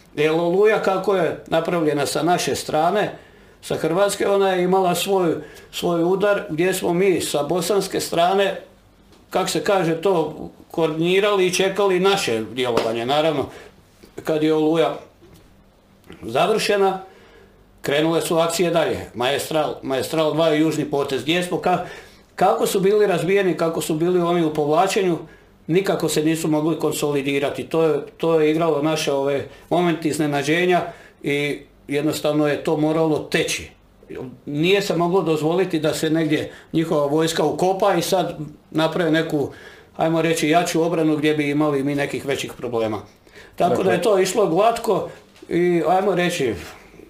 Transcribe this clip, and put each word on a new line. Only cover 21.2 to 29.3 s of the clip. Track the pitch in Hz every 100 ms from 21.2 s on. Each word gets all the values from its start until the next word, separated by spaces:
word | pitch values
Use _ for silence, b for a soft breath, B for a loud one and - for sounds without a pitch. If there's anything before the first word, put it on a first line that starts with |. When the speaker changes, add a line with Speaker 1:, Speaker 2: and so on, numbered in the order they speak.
Speaker 1:
Gdje | 113 175
smo, | 175 170
ka-, | 180 226 - B B B B -
kako | 185 453 240
su | 202
bili | 190 214 202
razbijeni, | 170 160 202 185 -
kako | 165 165
su | 156 156
bili | 175 180
oni | 170 175 156
u |
povlačenju, | 156 147 156 190 214 185 156 - B B B -
nikako | 175 190 160 160
se | 165
nisu | 151 160 165
mogli | 151 156 156
konsolidirati. | 151 151 151 143 135 139 139 -
To | 120 165
je, | 160 143 - -
to | 165 160
je | 151
igralo | 156 165 143
naše, | 156 156 156
ove, | 139 139